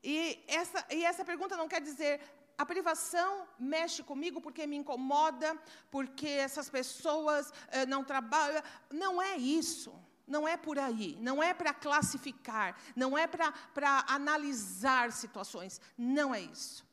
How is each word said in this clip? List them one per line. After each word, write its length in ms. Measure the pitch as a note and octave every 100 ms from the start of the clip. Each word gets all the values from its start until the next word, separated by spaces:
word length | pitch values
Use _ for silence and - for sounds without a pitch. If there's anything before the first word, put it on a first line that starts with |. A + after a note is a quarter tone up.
E 400 | - D4+ E4 - -
essa, 360 | D#4 E4+ F#4+ -
e 140 | D#4
essa 200 | E4+ F4
pergunta 320 | F#4 E4+ F#4 F4+
não 120 | D#4+
quer 120 | F4
dizer, 400 | D4 C#4 D4 C#4+ - - - -
"A 80 | C#4+
privação 800 | F4+ E4+ D#4+ - F4 F4+ G4 F4+ -
mexe 440 | B3+ D#4+ E4 E4
comigo 380 | C4+ C#4 E4 D4
porque 260 | D4+ D4+ D4+
me 100 | D4
incomoda, 800 | C#4+ B3 C4 C#4+ D#4 D#4 D#4 D#4 - - -
porque 380 | C#4 C4 - D4 C#4+ C4+
essas 220 | D4+ C#4
pessoas, 840 | C4+ B3+ - E4 D4+ D4+ D4 C#4+ - -
eh, 180 | C4 C4
não 160 | C#4
trabalham." 600 | C4+ C4+ A3+ D4 D4 D4+ D4 - -
Não 320 | D4 F#4+ F4+
é 140 | F#4+ F#4
isso. 560 | B3 D#4 - - - F3+ - _ -
Não 220 | C#4+ D#4
é 80 | E4+
por 220 | D#4+ C#4+
aí. 360 | C4+ A3+ G3 C#3+
Não 200 | A#3 C4+
é 140 | E4
pra 180 | F4+ D#4+
classificar. 1040 | C#4+ D4+ D4 - - C#4+ A#3+ - A3 G3 - - -
Não 200 | C4 C#4
é 100 | E4
pra, 240 | E4 D#4+ - -
pra 320 | - C#4 C#4 -
analisar 1040 | C#4 C#4+ D4+ D4 C4 G3 F#3 B3 C4 A#3+
situações. 680 | A3+ A3+ G#3 G3 - F#3 - - -
Não 380 | A#3+ C#4 C#4+
é 60 | A#3
isso. 440 | E3 D#3+ - - -